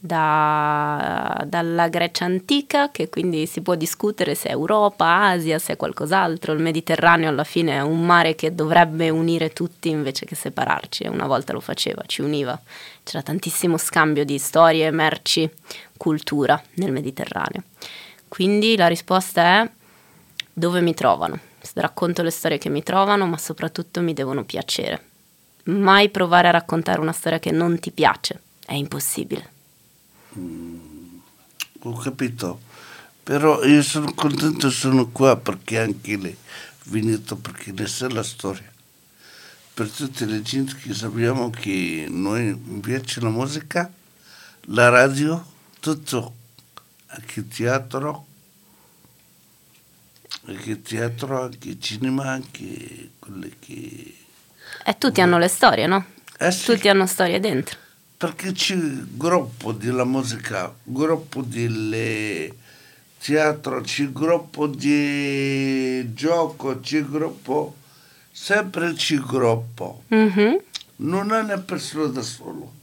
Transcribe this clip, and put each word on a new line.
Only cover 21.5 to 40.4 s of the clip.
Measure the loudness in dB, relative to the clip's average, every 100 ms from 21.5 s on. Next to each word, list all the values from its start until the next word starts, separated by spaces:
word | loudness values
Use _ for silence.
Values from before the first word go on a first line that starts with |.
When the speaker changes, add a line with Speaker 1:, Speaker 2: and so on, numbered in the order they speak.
| _ -12
Speaker 1:
Racconto | -4 -4 -2 -2 0
le | -2
storie | 0 -2 -2
che | -2
mi | -4
trovano, | 0 0 2 2 0
ma | -2
soprattutto | -6 -6 -6 -6 -8 -4
mi | -2
devono | -2 -4 -4
piacere. | -6 -8 -6 -4 -4 -6 -10 _ _ _ _ _
Mai | -4 2 6 8 8
provare | 4 4 6 8
a |
raccontare | 6 2 -2 0 0
una | 0
storia | -2 -2 -2
che | 0
non | 0 2 0
ti | -4
piace, | 2 4 4 -4 -8 _ _ -12
è | -8
impossibile. | -6 -6 -6 -6 -6 -8 -10 _ _ _ _ _ _ _ -20 -14
Speaker 2:
Mm, | -12 -12 -14 -16 -18 -20 -20 -20 -20 _ _ _ -16 -12
ho | -12 -8
capito, | -8 -4 -6 -4 -8 -8 -14 -20 -20 -20 -20 _
però | -4 2 4 4
io | 6 6
sono | 6 -2 -4
contento, | 0 0 2 0 0 0
sono | 0 4 4 4
qua | 4 4 4
perché | 0 -6 -4 -2
anche | -2 -4 -6 -6
lei | -6
è | -10 -18 -18 -18 -20 -6
venuto, | -2 0 -2 -4 -10
perché | -10 -14 -14
ne | -8 -8
sa | -6 -4
la | -4
storia. | -6 -8 -8 -8 -14 _ _ _ _ _ -20 -20 -20 -20 -20
Per | -8 -8
tutte | -6 -8 -6 -4
le | -4